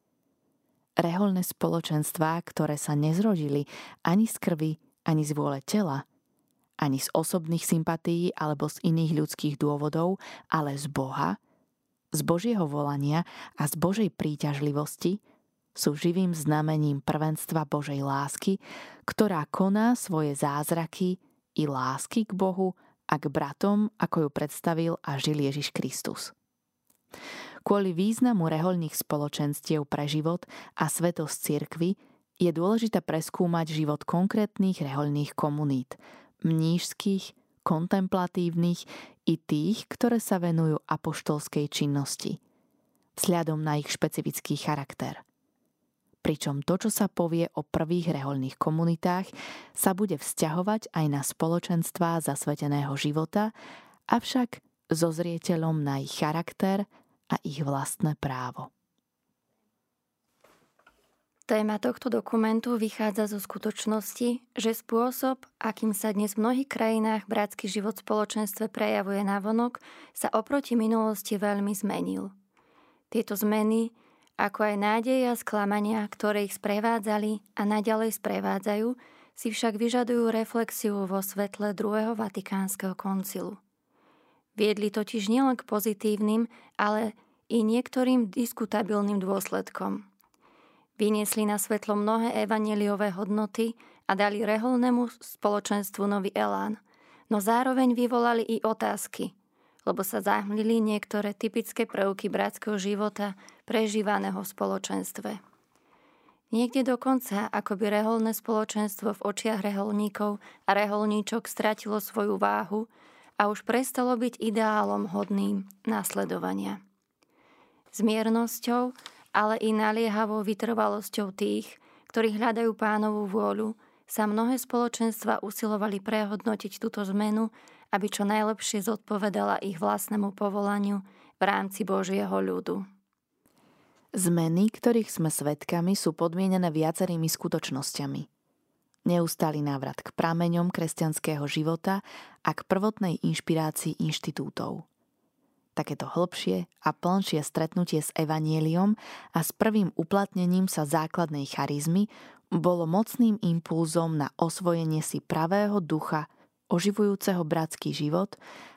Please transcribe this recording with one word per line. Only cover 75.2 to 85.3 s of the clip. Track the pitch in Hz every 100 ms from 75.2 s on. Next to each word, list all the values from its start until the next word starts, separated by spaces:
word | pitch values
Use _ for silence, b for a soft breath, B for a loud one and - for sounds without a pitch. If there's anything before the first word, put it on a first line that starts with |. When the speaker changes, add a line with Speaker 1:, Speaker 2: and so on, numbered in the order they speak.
| 247
Speaker 2:
a |
sklamania, | 233 - 208 202 208 208 220 208
ktoré | - 208 208 202
ich |
sprevádzali | - 208 202 226 233 214 214 214 214 - -
a | 208
naďalej | 214 214 220 220 214
sprevádzajú, | 208 190 196 196 196 208 226 247 B B B
si | - 233
však | 214 233
vyžadujú | 208 233 247 240 240 233
reflexiu | 226 226 233 226 - 214 202 190
vo | 196
svetle | 196 196 202 196 208
druhého | 196 220 214 220
vatikánskeho | 226 220 - 190 196 190 - 190
koncilu. | 185 202 190 185 185 180 208 _ _ b b b b b b _
Viedli | 214 214 208 208
totiž | 202 208 233
nielen | 202